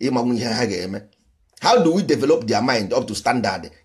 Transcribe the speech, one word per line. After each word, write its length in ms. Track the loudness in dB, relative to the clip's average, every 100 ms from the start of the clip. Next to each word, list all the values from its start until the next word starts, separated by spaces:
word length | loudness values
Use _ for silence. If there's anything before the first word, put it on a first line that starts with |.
ịmanwu 320 | -2 -2 0
ihe 120 | -2 -2
ha 200 | -2 -2
ga-eme? 360 | -4 -6 -10 -12 _ _ _ _ -2
How 220 | 2 4
do 100 | 4
we 100 | 2
develop 440 | 2 2 2 2 2
their 140 | 0
mind 320 | 2 0 0
up 140 | -2 -2
to 80 | -4
standard 540 | -2 0 -2 -4 -8 -18